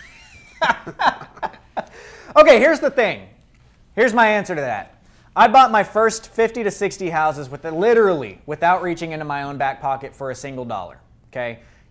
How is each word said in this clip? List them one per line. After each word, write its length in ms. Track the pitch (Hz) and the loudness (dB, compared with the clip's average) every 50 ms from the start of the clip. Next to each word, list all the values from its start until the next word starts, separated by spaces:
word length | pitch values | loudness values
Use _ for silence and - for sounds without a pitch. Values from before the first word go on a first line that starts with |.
| - - - - - - - - - - - - | -20 -20 -20 -20 -20 -20 -20 -20 -20 -16 -8 -4
<laughs> 60 | 320 262 226 - - - - - - - - - - - - - - - - - _ _ - - - - - - - - - - - - - | -2 -2 -2 -4 -6 -14 -8 -4 -2 -2 -2 -4 -8 -20 -16 -12 -12 -12 -12 -14 _ _ -12 -12 -12 -12 -14 -20 -20 -20 -20 -20 -10 0 4
Okay, 220 | 294 311 311 269 214 | 6 8 8 8 6
here's 180 | 247 320 320 - | 6 4 2 2
the 120 | 311 269 | 0 -2
thing. 360 | - 262 226 185 143 101 92 92 _ _ _ _ _ _ _ _ _ _ _ _ - | 0 0 0 0 -2 -6 -12 -20 _ _ _ _ _ _ _ _ _ _ _ _ -2
Here's 160 | 208 240 254 208 | 0 0 2 4
my 140 | 247 226 214 | 4 4 4
answer 260 | 214 208 190 - 180 | 2 0 -2 -4 -6
to 60 | 151 | -6
that. 420 | 139 123 110 101 - - _ _ _ _ _ _ _ _ - | -4 -4 -6 -6 -8 -12 _ _ _ _ _ _ _ _ 2
I 140 | - 220 233 | 4 4 6
bought 220 | 214 262 262 226 220 | 6 6 6 6 4
my 100 | 214 190 | 0 0
first 460 | - - 208 226 220 220 - - - | 0 0 0 0 0 0 -4 -12 -8
fifty 320 | - - 233 220 226 247 220 | -2 -2 -2 0 -2 -2 -4
to 80 | 196 | -4
sixty 400 | - - 202 190 - - 190 170 | -4 -4 -6 -6 -6 -6 -6 -4
houses 380 | 170 156 156 156 143 143 143 123 | -2 -2 -2 -2 -2 -4 -8 -12
with, 160 | 139 135 - | -14 -12 -10
literally 760 | 165 160 165 196 233 233 226 220 196 175 147 123 104 92 87 - | -8 -4 0 2 4 4 4 4 4 2 0 -4 -8 -12 -14 -12
without 360 | - 151 - 170 170 180 180 175 | -12 -6 0 2 2 2 2 0
reaching 300 | 175 170 170 170 165 156 | -4 -6 -6 -8 -10 -8
into 120 | 156 156 | -8 -8
my 180 | 147 143 143 143 | -8 -8 -8 -8
own 120 | 143 143 | -8 -6
back 240 | 135 139 135 131 - | -4 -4 -4 -4 -4
pocket 340 | - 139 135 131 139 131 - | -6 -6 -6 -6 -8 -14 -14
for 160 | - 139 131 | -12 -10 -10
a 40 | 127 | -10
single 300 | 117 - 139 135 127 123 | -10 -12 -12 -12 -12 -10
dollar, 340 | 117 110 98 90 82 65 - _ _ _ _ _ _ | -10 -10 -10 -10 -12 -18 -20 _ _ _ _ _ _
okay? 300 | - 131 120 120 117 117 - - _ _ _ _ | -12 -10 -10 -10 -10 -14 -20 -20 _ _ _ _